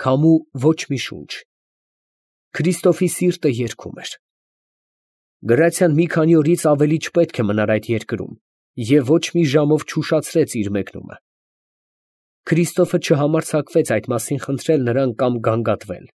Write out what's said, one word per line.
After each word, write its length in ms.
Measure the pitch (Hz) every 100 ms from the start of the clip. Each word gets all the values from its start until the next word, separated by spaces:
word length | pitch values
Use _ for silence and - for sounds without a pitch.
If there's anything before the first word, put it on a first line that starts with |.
քամու 360 | 131 135 156 160 - 131
ոչ 220 | 139 156
մի 160 | - 135
շունչ։ 320 | - 90 71 - - _ _ _ _ _ _ _ _ _ _
Քրիստոֆի 540 | - 156 175 180 170 180
սիրտը 420 | - 180 175 156
երգում 480 | 117 117 - - -
էր։ 120 | - - _ _ _ _ _ _ _ _ _ _ _ _
Գրացիան 500 | 107 123 165 165 180
մի 120 | 147 170
քանի 280 | - 160
օրից 280 | 165 151 175
ավելի 320 | 156 147 147 156
չպետք 400 | - - 165 -
է 80 |
մնար 260 | 107 104 107
այդ 140 | 110 110
երկրում 460 | 113 - 107 92 - _ _ _ -
և 260 | 113 143
ոչ 200 | 123 165 170
մի 180 | 170
ժամով 400 | 160 147 147 151
չուշացրեց 680 | - - 147 156 - 165 147
իր 160 | 120 101
մեկնումը։ 480 | 101 92 - - - _ _ _ _ _ _ _ _ _ _ _ _ -
Քրիստոֆը 520 | 165 170 - 175 175
չհամարձակվեց 920 | - 147 147 160 - 156 139 165 135
այդ 160 | 110 110
մասին 320 | 120 - 143
խնդրել 420 | - 139 - 156
նրան 300 | 123 120 135
կամ 240 | 107 127 120
գանգատվել։ 680 | 117 113 110 104 - 87 -